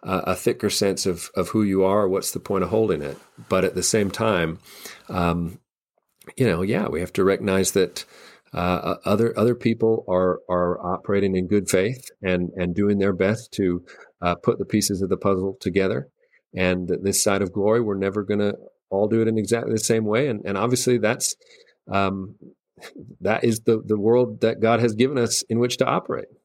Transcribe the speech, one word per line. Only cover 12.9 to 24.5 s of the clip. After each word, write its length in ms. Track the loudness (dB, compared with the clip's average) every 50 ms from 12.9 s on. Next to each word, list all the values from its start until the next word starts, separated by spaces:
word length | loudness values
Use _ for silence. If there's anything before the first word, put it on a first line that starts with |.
| 2 2
their 140 | 2 0 2
best 400 | 2 2 2 2 0 -4 -12 -4
to, 320 | 0 0 0 0 -2 -4 -10 -20 -20 -20 -20 _ _ -2
uh, 120 | -2 -2
put 240 | 0 0 0 0 0
the 60 | -2
pieces 380 | -2 0 0 0 0 -2 -2 -2
of 80 | -2
the 60 | -2
puzzle 400 | 0 2 0 0 2 0 -4 -6 -4
together. 480 | -6 -2 0 2 2 2 0 -2 -6 -10 _ _ _ _ _ _ _ _ _
And 340 | 0 0 0 2 0 0 -2 -4 -2 0
this 200 | -2 0 2 2
side 200 | 2 2 2 0
of 100 | -2 -2
glory, 280 | 0 2 2 2 2
we're 180 | 2 0 -2 -2
never 240 | -2 -2 -2 -2 -2
gonna 320 | -2 -2 0 0 -2 -2 -4 -10 -20 _ _ _ _
all 200 | 0 0 2 2
do 120 | 2 2
it 80 | 2 2
in 80 | 2
exactly 360 | 0 0 0 0 -2 0 -2 -2
the 60 | -2
same 260 | -2 -2 -2 -2 -2
way. 240 | 0 0 0 0 0
And, 140 | -4 -6 -6
and 120 | -6 -4
obviously 400 | -2 0 0 0 0 2 2 2 2
that's, 360 | 2 0 0 0 -2 -6 -6 _ _ _ -20 -20 -20 _ _ _ _ -4
um, 460 | -2 0 0 0 -2 -4 -8 -10 -14 _ -20 -20 -20 _ _ _ _ _ -20 -20 -20 -20 -20 -20 -20 _
that 240 | -2 -2 0 2 2
is 160 | 0 0 0
the, 220 | 2 0 0 0 0
the 140 | -2 -2 0
world 420 | 2 4 4 4 2 0 -2 -2
that 200 | 0 0